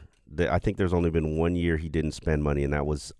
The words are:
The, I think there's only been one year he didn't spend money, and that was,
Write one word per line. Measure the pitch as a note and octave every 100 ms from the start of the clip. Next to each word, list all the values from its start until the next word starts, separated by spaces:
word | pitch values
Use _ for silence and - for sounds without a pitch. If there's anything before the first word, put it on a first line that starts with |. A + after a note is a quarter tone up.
| - _ -
The, | - E2+
I | F2
think | - G2
there's | F#2
only | F2+ E2+
been | D#2+ D#2 D#2
one | E2+ F2
year | E2+ D#2+
he | E2
didn't | D#2 D#2
spend | - - D#2
money, | D2 C#2+ C#2+
and |
that | D2 C#2+
was, | D2 - -